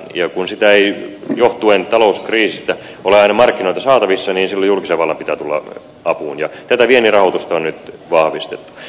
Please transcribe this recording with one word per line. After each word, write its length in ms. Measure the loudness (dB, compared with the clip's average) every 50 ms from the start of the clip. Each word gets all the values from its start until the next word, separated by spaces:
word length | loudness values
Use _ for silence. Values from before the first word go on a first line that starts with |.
| -16 -10 -6
ja 140 | -4 -4 -4
kun 200 | -4 -6 -6 -6
sitä 240 | -4 0 2 4
ei 440 | 6 4 4 2 0 -4 -10 -14 -16 -14 -8 -8 -2
johtuen 500 | 0 0 0 0 0 2 2 2 2 0
talouskriisistä 880 | 0 0 2 4 2 2 0 -4 -4 -2 0 0 -2 -2 -6 -6 -6 -8 -8 -10 -18 -20 -6 0
ole 160 | 2 4 4
aina 140 | 4 4 4
markkinoita 460 | 4 4 4 2 0 -4 -4 -4 -2
saatavissa, 520 | 0 2 2 2 4 2 0 -2 -2 -4
niin 160 | -2 -2 -2 -2
silloin 200 | -2 0 0 0
julkisen 300 | 0 0 0 -2 -2 0
vallan 180 | 0 -2 -2
pitää 200 | -6 -6 -6 -6
tulla 260 | -6 -4 -6 -6 -6 -6 -8 -16 -18 -20 -20 -20 -8 -4
apuun, 340 | -4 -4 -4 -4 -8 -6 -6
ja 100 | -6 -8 -8 -12 -4
tätä 220 | -2 2 2 4 4
viennin 240 | 4 4 4 4
rahoitusta 440 | 4 4 4 4 2 -2 -4 -4 -4
on 60 | -4
nyt 140 | -4 -4 -8 -8 -16 -20 -20 -20 -8 -2
vahvistettu. 640 | 0 0 2 0 -2 -6 -10 -10 -12 -14 -14 -20 -20 -20 -20